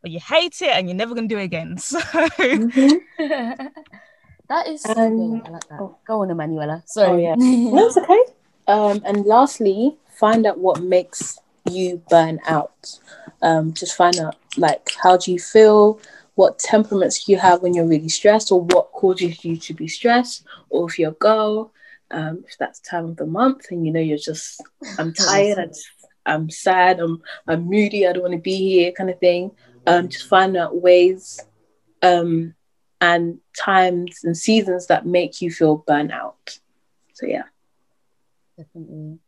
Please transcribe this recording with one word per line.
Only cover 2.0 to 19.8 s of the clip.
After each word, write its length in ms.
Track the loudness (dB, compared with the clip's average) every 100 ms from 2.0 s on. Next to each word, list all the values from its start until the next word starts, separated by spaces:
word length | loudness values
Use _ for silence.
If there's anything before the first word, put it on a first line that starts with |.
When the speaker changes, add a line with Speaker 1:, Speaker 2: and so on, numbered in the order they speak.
| -4 -2 -2 0 0 0 0 4 4 4 -2 -8
Speaker 3:
<laughs> 500 | -6 -4 -6 -10 -14 -16 -20 -20 _ _ _ _ _
That 180 | -4 -4
is 140 | -8
so 100 | -6 0
Speaker 2:
Um, 420 | 0 0 -4 -6
Speaker 3:
good. 80 | -10
I 40 |
like 160 | -18 -18
that. 100 | -14
Speaker 2:
oh. 180 | -14 _ -6
Speaker 3:
Go 160 | -4
on, 60 | -4
Emanuela. 520 | -4 -6 -6 -6 -8
Speaker 2:
Oh, 0 | -10
Speaker 3:
Sorry. 380 | 0 2 2
Speaker 2:
yeah. 120 | 0 2
Speaker 3:
<laughs> 20 |
Speaker 2:
No, 500 | 2 2 2 4 4
it's 100 | 2
okay. 260 | 4 4 4 _ _ _ 0
Um, 340 | 2 2 0 -2
and 200 | -2 4
lastly, 720 | 4 4 2 -2 0 -2 -4 _ 0
find 260 | 2 2 0
out 120 | 0
what 220 | -2 0
makes 580 | 0 0 0 -12 -14 -14 _ _ -8
you 320 | -4 -6 -6 2
burn 300 | 2 2 -4 -4
out. 520 | -4 -4 _ -20 -20 _ -20 -20 _
Um, 320 | 0 2 0
just 220 | -6 -10 0
find 240 | 2 2
out, 160 | -6 -10 _ -2
like, 340 | 0 0 -6 0
how 160 | 4 4
do 140 | 2
you 80 | -6
feel? 600 | 2 6 6 8 4 2 -12 -20 _ 2
What 240 | 2 2
temperaments 680 | 0 0 2 0 0 -2 0
you 80 | 4
have 240 | 4 4
when 120 | 2
you're 140 | 0 2
really 220 | 0 -2
stressed, 420 | 0 4 2 2
or 100 | 0
what 300 | 2 0 0
causes 520 | -2 0 0 -4 -6 -8
you 100 | -8
to 160 | -8
be 140 | -12